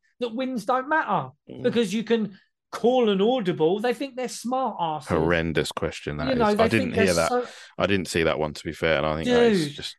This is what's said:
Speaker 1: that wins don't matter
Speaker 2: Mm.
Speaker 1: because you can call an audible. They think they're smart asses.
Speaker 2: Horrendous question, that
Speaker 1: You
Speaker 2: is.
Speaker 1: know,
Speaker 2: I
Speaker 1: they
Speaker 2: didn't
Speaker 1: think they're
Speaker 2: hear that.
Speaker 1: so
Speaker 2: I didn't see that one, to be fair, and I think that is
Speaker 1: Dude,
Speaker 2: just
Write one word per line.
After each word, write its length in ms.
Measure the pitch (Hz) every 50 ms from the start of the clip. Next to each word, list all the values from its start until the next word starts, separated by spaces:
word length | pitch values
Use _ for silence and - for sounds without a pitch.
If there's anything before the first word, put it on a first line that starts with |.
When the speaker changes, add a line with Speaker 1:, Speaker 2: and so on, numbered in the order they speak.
| _ _ _ -
Speaker 1:
that 120 | 247 233 220
wins 320 | 254 262 254 262 226 -
don't 240 | - 254 254 262 285
matter 400 | 311 320 277 220 196 160 131 127 - _ _ -
Speaker 2:
Mm. 120 | 127 123
Speaker 1:
because 320 | 120 240 - 233 233 175 196
you 100 | 226 202
can 340 | - 233 226 214 - - - _ _ _ _ _ _ -
call 340 | - - 240 254 254 240 208
an 120 | 202 190
audible. 580 | 196 226 262 262 190 180 160 143 156 160 190 214
They 140 | 214 247 233
think 220 | - 285 269 240
they're 120 | 254 254
smart 480 | 233 - - - 233 262 262 262 220 202 -
asses. 300 | 175 160 151 151 - -
Speaker 2:
Horrendous 600 | 180 80 78 82 87 82 82 82 76 80 73 -
question, 460 | - - 82 78 - - - 78 73
that 100 | 73 73
Speaker 1:
You 60 | - 262
Speaker 2:
is. 60 | 240
Speaker 1:
know, 60 | -
Speaker 2:
I 80 | 208 208
Speaker 1:
they 140 | - - -
Speaker 2:
didn't 100 | 220 - -
Speaker 1:
think 80 | - -
they're 100 | - 196
Speaker 2:
hear 80 | 185 175
that. 160 | 82 82 -
Speaker 1:
so 160 | 247 247 247 - - - - - -
Speaker 2:
I 100 | - 87
didn't 200 | 92 101 95 82
see 160 | - - 87 80
that 140 | 80 71
one, 160 | 71 78 76 73
to 100 | - -
be 100 | 82 76
fair, 240 | - 85 82 80
and 80 | 71 73
I 100 | 78 78
think 120 | 78 -
that 160 | 247 247 240 240
is 220 | 233 208 175 151
Speaker 1:
Dude, 80 | 143 143
Speaker 2:
just 200 | - - - -